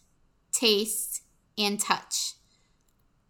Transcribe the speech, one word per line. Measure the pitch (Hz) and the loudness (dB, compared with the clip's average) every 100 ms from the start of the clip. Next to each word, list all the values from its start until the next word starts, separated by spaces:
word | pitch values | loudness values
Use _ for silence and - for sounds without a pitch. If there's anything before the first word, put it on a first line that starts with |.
| _ _ _ _ _ | _ _ _ _ _
taste, | - 226 202 220 - - - - _ _ - | 0 4 4 2 -4 -6 -8 -12 _ _ -4
and | 208 208 | -2 0
touch. | - 180 - - - - _ _ _ _ _ _ _ _ _ | 0 -2 -2 -4 -4 -8 _ _ _ _ _ _ _ _ _